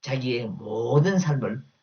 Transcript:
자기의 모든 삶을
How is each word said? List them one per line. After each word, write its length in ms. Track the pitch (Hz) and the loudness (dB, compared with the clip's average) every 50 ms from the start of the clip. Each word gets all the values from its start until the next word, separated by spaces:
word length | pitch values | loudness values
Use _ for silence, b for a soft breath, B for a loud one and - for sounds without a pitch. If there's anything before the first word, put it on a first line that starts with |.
| - | -6
자기의 440 | - 135 131 127 127 123 120 120 | -4 -4 -4 -2 -2 -2 -2 -4
모든 720 | 107 92 - - 87 - - - - 139 147 151 190 196 185 | -6 -8 -8 -8 -8 -6 -4 -2 2 4 4 4 6 4 2
삶을 460 | 165 151 147 135 113 95 107 131 - - _ _ | 2 2 0 0 0 -2 -4 -6 -8 -14 _ _